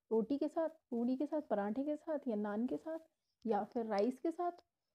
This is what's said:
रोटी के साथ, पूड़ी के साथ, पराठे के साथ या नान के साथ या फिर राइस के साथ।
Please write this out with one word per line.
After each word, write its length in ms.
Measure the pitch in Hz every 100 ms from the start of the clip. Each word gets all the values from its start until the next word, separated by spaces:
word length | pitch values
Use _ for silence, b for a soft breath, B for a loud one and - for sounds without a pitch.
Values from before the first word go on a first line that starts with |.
| -
रोटी 260 | 226 220 285
के 100 | 302
साथ, 200 | 339 311
पूड़ी 480 | - - 233 240 262
के 100 | 294
साथ, 160 | 311
पराठे 420 | - 202 202 226
के 120 | 294 302
साथ 220 | - 294 254
या 80 | 214
नान 300 | 208 214 254
के 100 | 294
साथ 220 | 320 320 - _ _ _
या 180 | 220 202
फिर 220 | 208 247 220
राइस 320 | 202 240 254
के 120 | 330
साथ। 220 | 330 349 349 - _ _